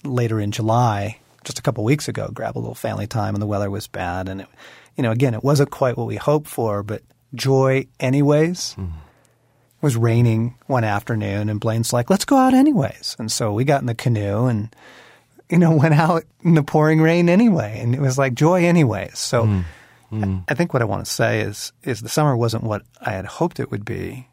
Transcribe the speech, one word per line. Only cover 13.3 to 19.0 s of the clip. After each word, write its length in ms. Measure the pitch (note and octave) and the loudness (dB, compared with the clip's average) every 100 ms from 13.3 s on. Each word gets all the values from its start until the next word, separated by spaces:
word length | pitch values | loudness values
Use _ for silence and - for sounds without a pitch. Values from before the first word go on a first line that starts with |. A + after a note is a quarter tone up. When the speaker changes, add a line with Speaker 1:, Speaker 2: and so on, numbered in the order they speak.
Speaker 1:
so 220 | - A2+ | -2 -2
we 100 | G#2+ | 0
got 160 | C3+ C#3 | 2 0
in 60 | B2+ | 0
the 80 | |
canoe 520 | A2+ B2 A2 G2+ G#2 B2+ | -2 0 0 0 0 0
and, 280 | G#2+ A2 _ - - - _ _ _ - | -2 -4 _ -20 -20 -20 _ _ _ 0
you 80 | E3+ | 4
know, 120 | E3 | 6
<laughs> 60 | D#3+ | 6
went 180 | D#3+ | 4
out 300 | D3 D#3 E3+ - _ | 4 4 0 -2 _
in 120 | F3 | 4
the 100 | D#3 | 4
pouring 360 | D3 D#3 D3+ D#3 | 4 2 4 6
rain 280 | D#3+ E3+ E3+ | 4 4 4
anyway. 500 | F#3 A#3+ E3 G#2 A2 | 6 4 2 -2 -4
And 140 | A#2 | -2
it 60 | C3 | 0
was 180 | C3+ C3 | 0 2
like 160 | C3+ | 0
joy 300 | A#2+ D3+ F#3 | 2 4 4
anyways. 540 | E3+ E3+ C3 G2 | 4 4 4 0